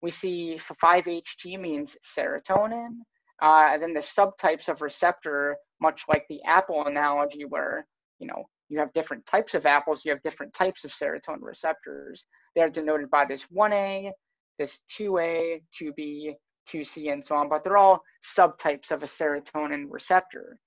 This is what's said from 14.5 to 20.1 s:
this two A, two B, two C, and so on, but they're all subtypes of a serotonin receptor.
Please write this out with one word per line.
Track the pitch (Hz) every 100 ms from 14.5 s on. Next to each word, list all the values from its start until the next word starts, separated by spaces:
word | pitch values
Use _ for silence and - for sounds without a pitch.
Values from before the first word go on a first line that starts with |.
| _
this | 143 - _
two | - 214 185
A, | 165 165 165 165 160
two | - 156
B, | 143 151 147 151 151 _ _ -
two | 165
C, | 143 - 151
and | 143
so | 139 151
on, | 143
but | 156
they're | 185 202
all | 196 185 _ _ - -
subtypes | 175 - 160 143 -
of | 147
a | 143
serotonin | - 156 147 147 151 151 143 143
receptor. | 127 -